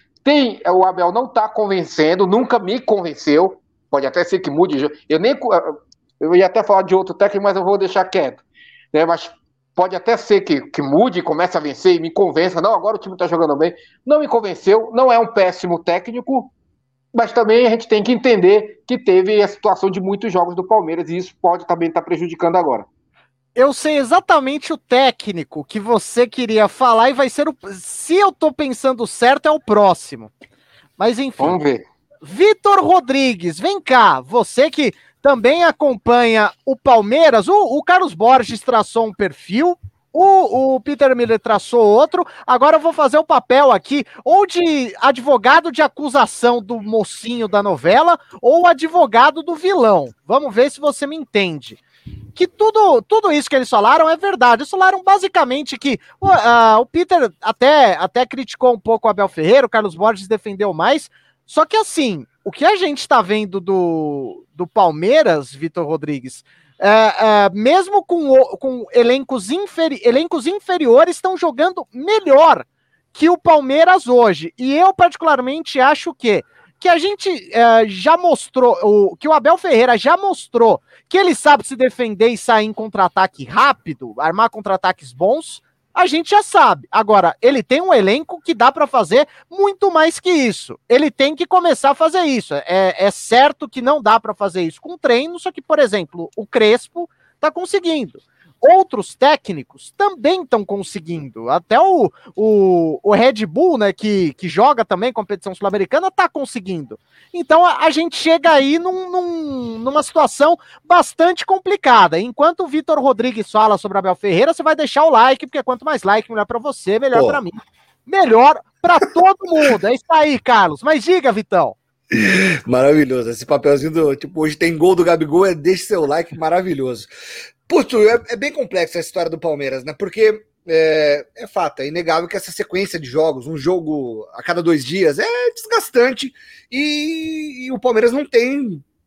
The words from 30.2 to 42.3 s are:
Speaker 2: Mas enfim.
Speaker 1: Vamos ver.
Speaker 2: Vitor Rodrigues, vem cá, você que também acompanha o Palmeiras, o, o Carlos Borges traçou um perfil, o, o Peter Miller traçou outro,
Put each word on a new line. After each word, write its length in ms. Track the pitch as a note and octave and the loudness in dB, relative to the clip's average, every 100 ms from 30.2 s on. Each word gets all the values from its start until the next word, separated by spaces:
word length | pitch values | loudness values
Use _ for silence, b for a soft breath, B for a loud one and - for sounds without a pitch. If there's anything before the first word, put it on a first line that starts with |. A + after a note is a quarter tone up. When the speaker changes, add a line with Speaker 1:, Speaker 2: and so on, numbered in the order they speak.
| G#2+ _ _ b b b b - | -20 _ _ b b b b -4
Speaker 2:
Mas 220 | A3 A3+ | -4 -2
enfim. 180 | C4+ - | -6 -4
Speaker 1:
Vamos 260 | D#3 F3+ | -4 -2
ver. 220 | D3 A#2+ - _ _ _ | -2 -4 -8 _ _ _
Speaker 2:
Vitor 600 | C#3+ G3+ G4+ G#4 G#4 G4 | -10 2 2 2 2 2
Rodrigues, 760 | D4+ F#4 B3 C4+ C4 F#3+ E3+ D#3 | 4 2 2 -2 -2 -2 -6 -6
vem 220 | E4+ G4+ | -6 -4
cá, 400 | - B3+ G3 C3+ | 0 4 4 2
você 500 | C3 A#3 G3 - D4+ | -2 -2 -2 0 -2
que 220 | - B3+ - b b | 0 -4 -4 b b
também 420 | C#4+ B3+ A3+ E4+ | 0 2 2 2
acompanha 880 | E4+ - D4 A3+ - A#3+ A#3 A3 G#3 - - | 0 0 -2 -2 0 2 2 2 0 -4 -8
o 100 | C4 | -2
Palmeiras, 720 | C#4 A3+ G3+ C#4+ D#4+ A3+ G3 | 4 4 4 4 4 4 2
o, 300 | G#4 E4+ C#4+ | 2 2 -2
o 40 | |
Carlos 320 | - F4+ F4+ | 2 2 0
Borges 460 | D#3+ A3+ C4 G#3+ A3 | 0 4 4 2 -8
traçou 480 | - A#3 - A3+ A3+ | -2 -2 0 -2 -4
um 60 | |
perfil, 640 | F3+ G3 - - G#3+ F4 F4 - _ _ | -4 -6 -6 -6 -2 -2 -2 -10 _ _
o, 640 | D#4 G4 F#4+ D#4 B3+ C4+ C4 | 2 4 6 4 0 0 -2
o 60 | |
Peter 340 | C#4+ D4 C#4 B3 | -4 0 0 2
Miller 240 | A#3 A3+ | 0 -2
traçou 460 | A3 G#3 - A#3+ G#3 | 0 -2 0 2 4
outro, 400 | G#3+ D#4 F4+ - | 4 2 0 -6